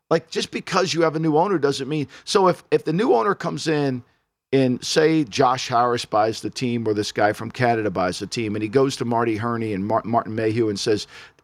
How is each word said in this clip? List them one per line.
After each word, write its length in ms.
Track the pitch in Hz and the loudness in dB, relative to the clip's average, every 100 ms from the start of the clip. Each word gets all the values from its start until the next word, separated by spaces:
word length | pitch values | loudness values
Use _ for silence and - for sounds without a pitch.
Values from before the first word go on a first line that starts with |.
| - | -2
Like, 200 | 165 - | -2 -2
just 220 | 214 - | -6 -6
because 420 | - - 185 180 | -6 -2 0 0
you 80 | 151 | 2
have 140 | 165 156 | 0 0
a 40 | |
new 180 | 160 147 | 2 2
owner 200 | 190 180 | 2 2
doesn't 300 | 139 135 131 | 0 0 -4
mean, 200 | 151 139 - | -4 -4 -8
so 240 | - 202 185 | -2 2 4
if, 160 | 165 - | 2 0
if 140 | 156 | -2
the 100 | 160 | 0
new 200 | 160 247 | 0 2
owner 200 | 233 214 | 2 2
comes 340 | 185 170 143 156 | -2 -4 -6 -2
in 360 | 151 143 127 - _ _ _ _ | 0 0 -4 -8 _ _ _ _
and, 320 | 135 127 123 | 2 2 0
say, 400 | - - 156 160 | -2 2 4 2
Josh 440 | 131 95 131 123 - | 0 2 2 2 -2
Harris 380 | 120 120 120 - | 0 2 0 -2
buys 360 | 107 110 107 | 0 0 -2
the 80 | 107 | -6
team 380 | - 123 120 110 | -4 -4 -2 0
or 60 | |
this 180 | 104 104 | 0 -2
guy 220 | - 104 | 0 0
from 160 | 107 110 | 0 -6
Canada 400 | - 123 113 104 | 0 2 2 0
buys 300 | 90 92 90 | 0 -2 -2
the 80 | 98 | -8
team, 280 | - 110 104 | -6 -4 -4
and 60 | |
he 80 | 107 | 0
goes 260 | 123 139 131 | 2 2 0
to 80 | 120 | -2
Marty 320 | 117 117 107 | 0 0 -2
Herney 360 | 120 117 110 | -2 -4 -4
and 120 | 95 101 | -4 0
Mar-, 180 | 110 101 | -2 0
Martin 300 | 117 - 110 | -2 -2 -2
Mayhew 340 | 110 110 110 | -2 0 0
and 100 | 101 | -2
says, 280 | - 104 - - - _ | -2 -2 -4 -18 -20 _